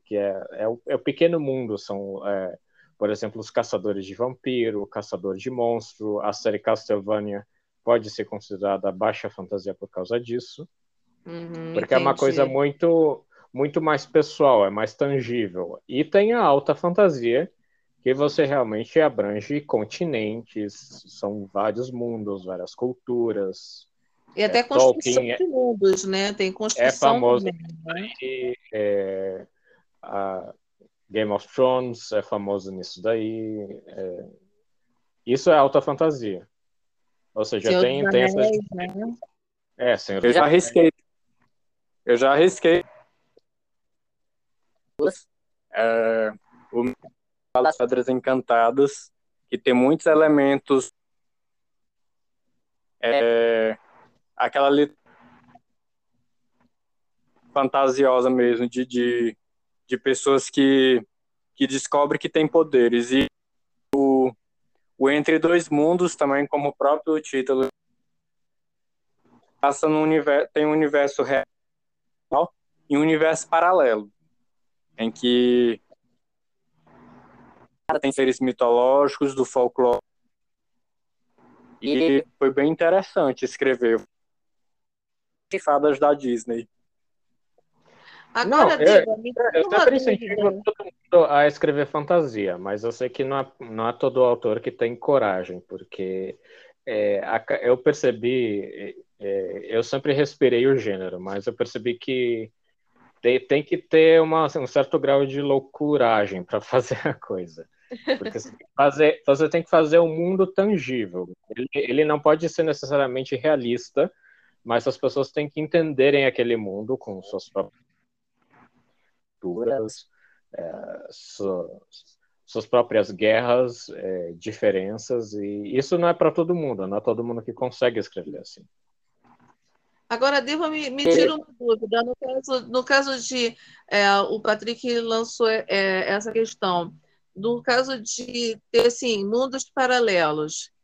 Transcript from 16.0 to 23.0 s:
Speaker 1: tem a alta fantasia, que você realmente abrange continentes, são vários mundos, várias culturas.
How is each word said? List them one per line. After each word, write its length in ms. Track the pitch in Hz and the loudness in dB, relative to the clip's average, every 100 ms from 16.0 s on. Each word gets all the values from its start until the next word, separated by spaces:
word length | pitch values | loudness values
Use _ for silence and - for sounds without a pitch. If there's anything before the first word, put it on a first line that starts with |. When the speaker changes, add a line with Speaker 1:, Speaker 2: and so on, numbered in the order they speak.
Speaker 1:
tem 300 | 151 196 208 | 0 2 2
a 80 | 240 | 2
alta 320 | 185 139 139 147 | 2 2 2 -2
fantasia, 760 | 175 180 202 139 117 120 180 _ _ _ _ _ | -2 4 2 2 0 0 0 _ _ _ _ _
que 120 | 127 | -2
você 300 | 131 147 143 143 | 0 0 0 0
realmente 540 | 139 117 107 113 160 | 0 -2 -4 0 2
abrange 640 | 151 113 101 104 104 147 | 2 2 -2 -4 -6 -6
continentes, 1400 | 147 117 104 - 175 127 107 110 117 110 104 - - - - | -2 -4 -4 -6 -4 -2 -4 -6 -10 -8 -8 -10 -20 -20 -20
são 380 | - 101 104 98 | -10 -8 -8 -8
vários 380 | 98 107 104 127 | -4 -2 -4 -8
mundos, 520 | 123 120 117 104 98 92 | -8 -8 -6 -8 -8 -8
várias 300 | 92 90 - | -10 -12 -8
culturas. 1120 | 123 127 | -8 -6